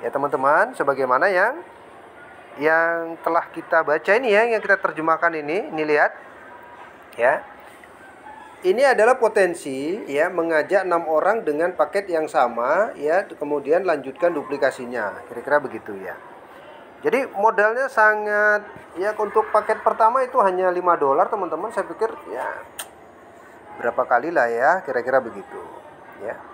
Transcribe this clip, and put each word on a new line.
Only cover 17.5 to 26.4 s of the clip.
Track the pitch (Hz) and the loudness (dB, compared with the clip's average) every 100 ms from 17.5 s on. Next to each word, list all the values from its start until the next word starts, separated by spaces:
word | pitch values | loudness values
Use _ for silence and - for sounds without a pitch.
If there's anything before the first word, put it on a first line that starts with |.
| 214 208 233 - | 4 0 0 -4
sangat | - 214 214 208 208 208 208 202 - - 160 | 4 4 4 -2 0 2 2 -2 -18 -18 -6
ya, | 196 214 | -6 -4
untuk | 214 220 214 | 0 0 2
paket | 214 208 214 - | 0 0 0 0
pertama | 214 226 247 254 | 4 2 4 0
itu | 262 | 2
hanya | 202 180 185 | 2 2 0
lima | 180 180 170 | 0 2 2
dolar, | 143 139 208 | 4 4 2
teman-teman. | 214 180 156 208 214 | 0 -4 -6 -6 -6
Saya | 170 | -6
pikir | 170 226 226 - | -4 -6 -6 -12
ya, | 220 - - - - - - - - - - - - - - | -8 -8 -10 -14 -16 -18 -18 -20 -20 -20 -20 -20 -20 -20 -6
berapa | 120 117 123 | -4 -2 0
kali | 120 143 | 0 2
lah | 170 120 | 0 0
ya, | 117 135 185 | 2 2 2
kira-kira | 180 123 120 131 | -2 -4 0 0
begitu | 117 101 92 95 87 - - - - - 104 | 0 -12 -14 -16 -16 -18 -20 -20 -20 -14 -12
ya. | - | -12